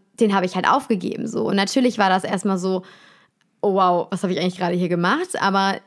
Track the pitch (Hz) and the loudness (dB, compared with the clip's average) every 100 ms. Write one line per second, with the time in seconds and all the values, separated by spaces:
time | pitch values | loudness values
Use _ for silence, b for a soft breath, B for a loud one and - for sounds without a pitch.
0 | _ - 214 196 185 185 - 277 269 202 | _ -2 2 2 0 0 2 2 0 -2
1 | - - - - - 196 202 269 247 220 | -2 -6 -6 -4 0 0 0 2 0 2
2 | 190 190 - 190 208 190 190 185 180 B | 2 2 0 -4 -2 -2 -2 -4 -6 B
3 | B B B _ _ _ 202 190 185 175 | B B B _ _ _ 0 2 4 2
4 | - 190 185 180 180 180 175 175 180 175 | -2 -4 -2 -2 -2 -2 -2 0 0 0
5 | 175 285 359 - 196 196 196 190 | 2 0 -2 -2 0 2 0 -2